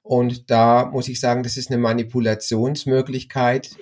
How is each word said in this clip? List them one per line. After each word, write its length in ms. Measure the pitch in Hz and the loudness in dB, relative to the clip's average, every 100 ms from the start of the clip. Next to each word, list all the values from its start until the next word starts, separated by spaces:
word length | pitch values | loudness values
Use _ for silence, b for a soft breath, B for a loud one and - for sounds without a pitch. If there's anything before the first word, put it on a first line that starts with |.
Und 480 | 214 123 123 123 - | -2 0 0 -4 0
da 340 | 113 117 120 127 | 4 6 4 2
muss 220 | 135 123 | -4 -6
ich 120 | 123 | -4
sagen, 220 | 123 120 | -2 -2
das 160 | 123 131 | -4 -8
ist 140 | 127 | -4
eine 80 | 123 | -2
Manipulationsmöglichkeit. 1900 | 117 117 113 123 113 107 - 113 123 147 139 131 127 131 - 135 123 131 - - | 0 0 -2 0 0 -2 -2 -2 -2 -2 0 0 0 -6 -6 0 0 0 -4 -12